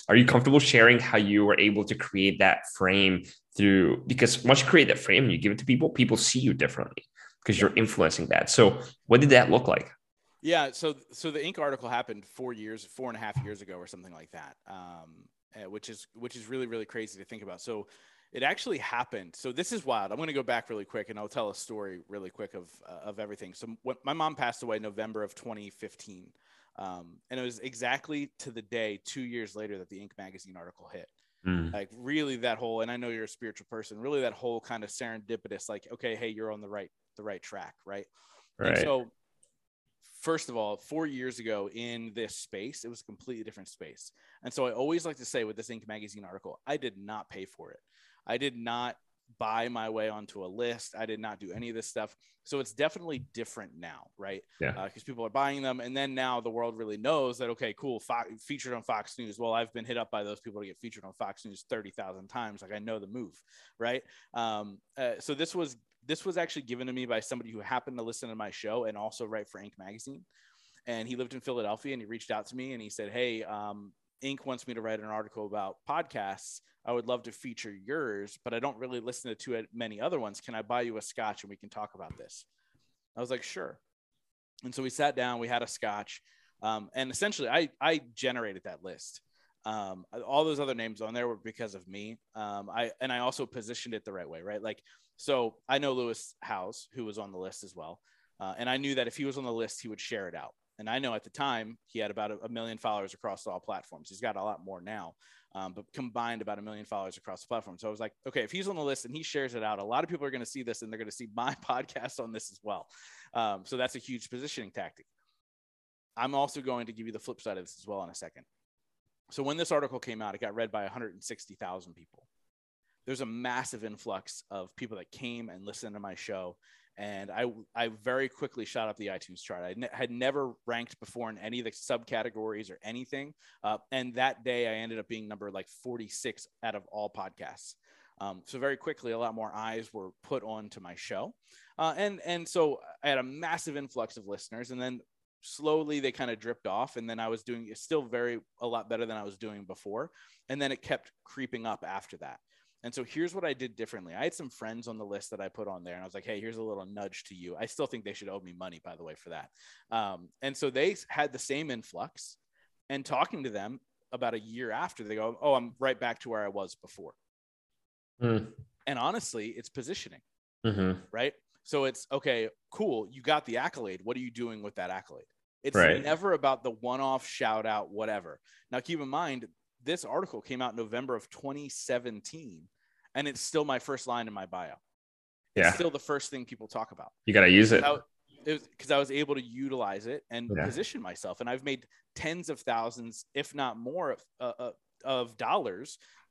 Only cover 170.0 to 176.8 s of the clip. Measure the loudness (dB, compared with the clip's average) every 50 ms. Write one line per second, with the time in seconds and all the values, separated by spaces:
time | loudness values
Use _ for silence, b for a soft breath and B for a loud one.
170 | -8 -12 -14 -20 _ _ _ _ _ _ _ _ 0 0 2 4 4 2 2 0
171 | -4 -8 -2 0 0 0 -2 -4 _ _ _ _ _ -2 2 2 2 2 0 -2
172 | -6 -2 -2 0 2 2 2 2 2 -2 -4 _ _ -10 -4 0 2 2 2 2
173 | 0 -4 -8 -6 0 2 2 2 2 0 -2 0 0 -2 -2 -4 -6 -6 -6 -6
174 | -4 -4 -4 -4 -4 -8 -6 -6 -6 -6 -6 -6 -10 -8 -6 -4 -4 -4 -4 -6
175 | -8 -12 -16 -20 -20 _ _ _ _ _ _ _ -4 2 6 8 10 10 8 8
176 | 4 2 2 2 4 2 4 4 6 4 4 4 0 -4 -4 -4